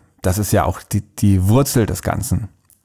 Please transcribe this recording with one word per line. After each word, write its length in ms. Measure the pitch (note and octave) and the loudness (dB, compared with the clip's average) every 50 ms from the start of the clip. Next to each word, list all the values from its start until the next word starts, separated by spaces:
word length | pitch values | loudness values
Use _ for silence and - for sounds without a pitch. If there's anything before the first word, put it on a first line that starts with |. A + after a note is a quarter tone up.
| _ _ _ _ | _ _ _ _
das 160 | - F#2 F2+ G#2+ | -2 -2 -2 -2
ist 140 | G2+ - | 0 0
ja 120 | - G2 E2 | 2 2 2
auch 180 | - - - | 0 -2 -6
die, 200 | - - - G2+ | -6 -6 -4 -4
die 440 | - _ _ - - G2+ G2 F#2 F#2 | -4 _ _ 0 2 2 4 4 2
Wurzel 400 | G2 A2 C3 C#3+ - - B2 G#2+ | 2 2 2 2 2 0 0 0
des 160 | - F#2 - | 0 -2 -4
Ganzen. 460 | - - - - - - F2+ C3 A2 - _ _ _ _ _ _ | -4 -4 -4 -4 -4 -4 -4 -4 -4 -6 _ _ _ _ _ _